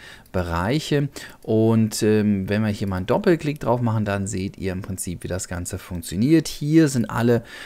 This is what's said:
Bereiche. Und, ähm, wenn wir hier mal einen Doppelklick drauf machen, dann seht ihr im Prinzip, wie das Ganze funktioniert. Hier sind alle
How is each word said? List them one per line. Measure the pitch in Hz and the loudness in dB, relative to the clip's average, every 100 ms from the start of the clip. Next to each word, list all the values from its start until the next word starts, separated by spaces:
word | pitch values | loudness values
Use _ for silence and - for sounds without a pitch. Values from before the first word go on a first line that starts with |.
| - - - | -12 -20 -6
Bereiche. | 92 87 85 95 151 - 147 143 - - - | -4 -2 -2 0 -2 0 -2 -2 -6 -16 -12
Und, | - 110 113 113 107 - | 0 2 4 4 2 2
ähm, | 107 107 104 98 95 | 2 4 4 2 0
wenn | 104 | 0
wir | 110 | 0
hier | 104 101 | -2 -2
mal | 92 | -2
einen | 92 | 0
Doppelklick | 139 214 160 147 147 | 2 2 2 0 -4
drauf | 120 123 | 0 0
machen, | 117 110 | 0 0
dann | 104 101 98 | 0 -2 -2
seht | 95 95 - | -4 -6 -4
ihr | 92 | -6
im | 92 | -4
Prinzip, | 95 95 - 85 | -6 -8 -8 -8
wie | - | -6
das | 90 - | -6 -6
Ganze | 90 90 92 | -8 -6 -8
funktioniert. | - 87 - 87 127 160 156 | -8 -10 -6 0 4 4 2
Hier | - 147 160 156 | -4 2 4 4
sind | 131 110 | 2 0
alle | 117 117 117 - - | 0 2 2 0 -12